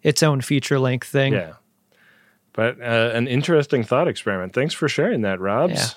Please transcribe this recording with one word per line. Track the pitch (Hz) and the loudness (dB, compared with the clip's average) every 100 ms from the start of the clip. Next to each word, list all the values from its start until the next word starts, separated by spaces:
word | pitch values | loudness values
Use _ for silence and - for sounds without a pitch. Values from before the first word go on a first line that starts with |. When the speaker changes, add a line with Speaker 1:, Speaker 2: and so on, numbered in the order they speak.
Speaker 1:
its | 151 143 | 2 2
own | 160 139 | 2 2
feature-length | 120 143 - 143 131 127 - | 0 -2 0 0 0 -2 -2
thing. | 143 135 | 0 2
Speaker 2:
Yeah. | 107 82 82 _ _ _ _ _ _ _ _ _ | 0 -4 -14 _ _ _ _ _ _ _ _ _
But, | - 113 127 | -2 -2 -2
uh, | 120 117 117 | -2 2 2
an | 117 123 | 0 0
interesting | 123 143 160 143 135 | 0 2 2 2 -2
thought | 110 123 170 | 0 0 0
experiment. | 117 - 95 92 | -2 -4 -4 -2
Thanks | 123 147 | -2 -2
for | - 151 | -2 -2
sharing | - 175 190 | 0 -2 0
that, | 104 95 | -2 -2
Robs. | 92 107 175 | -2 0 0
Speaker 1:
Yeah. | 170 117 | 0 -2